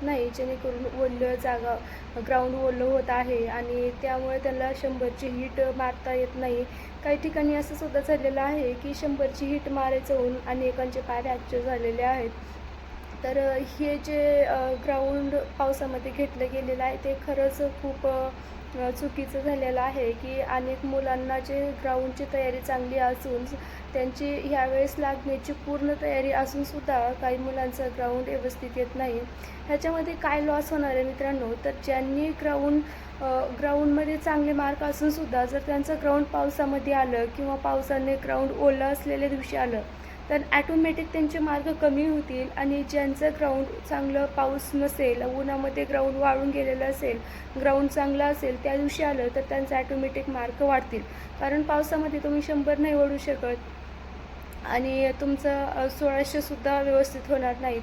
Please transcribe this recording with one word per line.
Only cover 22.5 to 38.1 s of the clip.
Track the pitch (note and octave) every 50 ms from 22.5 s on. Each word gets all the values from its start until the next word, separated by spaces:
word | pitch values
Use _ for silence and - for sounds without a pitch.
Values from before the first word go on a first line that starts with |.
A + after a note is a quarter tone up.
| B3 B3+
चांगली | A#3+ - C4 B3+ B3 B3 C4
असून, | C4+ B3+ B3 B3+ B3+ - C4+ B3 A#3+ B3 B3+ C#4+ - - - - - - - -
त्यांची | C4+ B3+ C4 B3+ - D4 C#4+ C#4+
ह्यावेळेस | - - C#4 D4 C4+ C4 C4 C4 C4+ C#4 C#4 -
लागण्याची | D4+ D4 C#4 C4+ C4+ - C#4 C4+ C4+ - D4 C#4+
पूर्ण | - - D4 C#4+ C#4 C#4+ C#4+ D4 -
तयारी | D4+ D4 C#4 C4+ C4+ C4+
असूनसुद्धा | C4+ C4+ C4+ C4 - C#4+ C#4+ - - D4 - - C4+ B3 A#3 B3 B3+ -
काही | C4+ B3+ C4
मुलांचं | B3+ C4 C4 C4 C4+ C4 B3+ A#3+ - C4 B3 B3
ग्राउंड | C4 B3 A#3+ B3 B3+ B3+
व्यवस्थित | C4+ C#4 C4 A#3+ B3+ B3+ - C4 A#3+ -
येत | B3+ B3 - -
नाही. | C4 C4 B3+ A#3 A#3 B3 A#3+ - - - - - - -
ह्याच्यामध्ये | - D4 C#4+ D#4+ D#4+ E4 E4 D#4+ E4+ E4
काय | E4 - D4+ D4 D4+
लॉस | D4 D4+ D4 D4 D4 -
होणार | D#4+ D4 C#4+ C#4 C4
आहे | C4 B3+
मित्रांनो? | C4 C4 - C4+ C4+ C#4 C4 A#3+ A3+ A#3 - -
तर | C#4 C4+ - -
ज्यांनी | C#4 C4+ C4 C4 C4+ C4+ C#4+ D4+ D#4+
ग्राउंड, | D#4 - C#4+ D4 C#4+ C#4 C#4 D4 D4 D4+ D4+ - - - - - - -
अ, | C4+ C4 B3+ C4 - - B3 A#3+
ग्राउंडमध्ये | C#4+ C#4+ C#4+ D4 D4+ D4 C#4+ D4+ D4+ D4+ D#4
चांगले | D#4 - E4 D4+ D4+ D4 D4 D4
मार्क | C#4+ C#4+ C#4 C#4+ - D4+
असूनसुद्धा | D4 C#4+ - D4+ D4+ D4 D#4+ D#4 - A#3+ B3 B3
जर | B3 C4+ C#4
त्यांचं | C#4 D4+ C#4+ C#4 C#4 D#4 D#4 D4+
ग्राउंड | D4 C#4+ C#4+ D4 C#4+
पावसामध्ये | C#4+ D4 C#4+ C#4 C#4+ C#4 - C#4+ C#4 C#4 C#4 C#4 C#4 C#4
आलं | C4+ C4 B3+ A#3+ A#3 A#3
किंवा | A#3 - C#4 C#4 C#4 C#4
पावसाने | C4+ C#4 C#4 C4+ C4+ C4+ - C#4 C4+ C4 C4+